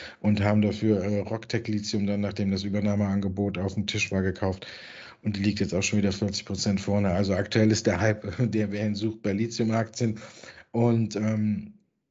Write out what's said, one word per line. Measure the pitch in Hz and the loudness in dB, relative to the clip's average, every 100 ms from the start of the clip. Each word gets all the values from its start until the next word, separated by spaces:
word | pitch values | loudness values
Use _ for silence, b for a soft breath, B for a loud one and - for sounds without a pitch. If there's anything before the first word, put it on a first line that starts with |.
| B B | B B
und | 104 104 | 0 4
haben | 101 107 | 4 4
dafür, | 104 95 110 104 | 4 2 2 2
äh, | 98 104 | 2 -2
Rocktech | 98 113 - 113 113 | -2 -6 -4 -4 -2
Lithium | 107 104 110 101 | -4 -2 -2 0
dann, | 101 | 0
nachdem | 101 95 98 | -2 -2 0
das | 98 | 0
Übernahmeangebot | 101 101 104 101 101 98 98 92 101 92 | 0 0 0 2 2 0 0 0 -2 0
auf | 98 | -4
dem | - 98 | -2 -2
Tisch | 104 - | -2 -2
war, | 95 | 0
gekauft. | 95 92 95 92 B B B B B B | 0 0 -2 -2 B B B B B B
Und | - 101 | -6 0
die | |
liegt | 101 104 | 0 2
jetzt | 98 | 0
auch | 87 | 0
schon | - 104 | 0 2
wieder | 98 | 0
vierzig | 95 104 95 - | 0 -2 -4 -6
Prozent | 95 107 95 | -4 0 0
vorne. | 101 101 101 | 0 0 2
Also | 87 98 | 2 2
aktuell | 92 92 117 110 | 0 0 4 4
ist | 110 - | 4 2
der | 90 | 2
Hype, | 110 107 104 90 | 2 0 -4 -2
<laughs> | 120 | 0
der | 107 104 | 0 -2
wer | 101 107 | -2 -2
ihn | 101 | -2
sucht, | 110 110 | -4 -2
bei | 104 | -2
Lithium-Aktien. | 98 113 - 113 113 110 - 120 107 B B B B B | 0 -2 0 0 0 -2 -2 -2 -2 B B B B B
Und, | 117 120 117 110 101 | 2 4 4 0 0
ähm, | 107 110 107 101 - - _ _ _ | 0 0 0 0 -4 -16 _ _ _